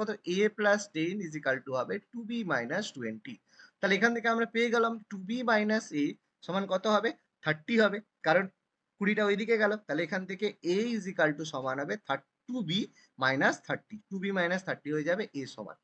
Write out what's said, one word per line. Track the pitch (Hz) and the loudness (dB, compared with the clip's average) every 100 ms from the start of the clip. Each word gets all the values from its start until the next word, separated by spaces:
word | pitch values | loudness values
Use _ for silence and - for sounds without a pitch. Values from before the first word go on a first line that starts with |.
কত? | 214 208 - 180 | -4 -4 -2 2
A | 214 208 | 2 4
plus | 208 208 - 156 | 4 4 2 -2
ten | 165 208 170 | -2 -2 -6
is | 156 | -4
equal | 143 131 131 | -2 -2 -2
to | 131 | -4
হবে | 123 202 - | -2 -4 -8
টু | 233 220 | -12 -6
বি | 233 190 | -4 -2
মাইনাস | 135 120 170 214 135 | -2 -2 -4 -6 -6
টোয়েন্টি। | 113 110 - 113 _ - - _ | -8 -8 -12 -16 _ -20 -20 _
তাহলে | 196 190 | 0 4
এখান | 233 233 | 2 2
থেকে | 226 | 0
আমরা | 226 226 226 | 0 0 0
পেয়ে | 240 233 | 2 2
গেলাম | 226 226 - | 2 -2 -10
টু | 202 185 | -10 -6
বি | 247 240 | -4 2
মাইনাস | 214 214 220 - 147 | 2 2 0 -2 -2
এ | 147 - _ _ - | -2 -4 _ _ -4
সমান | 185 196 | -4 -2
কত | 185 220 208 | 0 2 2
হবে? | 226 - _ _ | 2 -4 _ _
থার্টি | 160 156 - 233 | -2 -2 2 4
হবে, | 214 202 - _ 156 | 4 2 -8 _ 4
কারণ | 170 190 - _ _ _ - | 4 2 -6 _ _ _ -2
কুড়িটা | 202 214 208 | 0 2 2
ওইদিকে | 202 220 226 | 2 2 2
গেল। | 208 214 - | 2 0 -2
তাহলে | 147 165 | -2 -2
এখান | 190 185 | -4 -6
থেকে | 185 208 - 165 185 | -4 -4 -4 0 0
A | 233 226 | 0 -2
is | 185 | -4
equal | 180 156 147 | 2 2 2
to | 156 | -6
সমান | 135 131 135 | -4 -4 -4
হবে | 147 214 - | -4 -6 -4
থার-, | 135 - _ - | -4 -6 _ -8
টু | 247 165 | -6 -2
বি | 185 - _ _ - | -2 -4 _ _ -2
মাইনাস | 131 135 202 - - | 0 4 2 0 -4
থার্টি, | 139 - 214 - | -8 -8 -18 -10
টু | 196 | -6
বি | 196 190 | -2 0
মাইনাস | 170 185 185 | 0 -2 -4
থার্টি | 127 143 151 | -8 -4 -2
হয়ে | 151 | 0
যাবে | 170 98 139 | -2 -4 -8
A | 131 - | -10 -10
সমান। | 95 - | -14 -16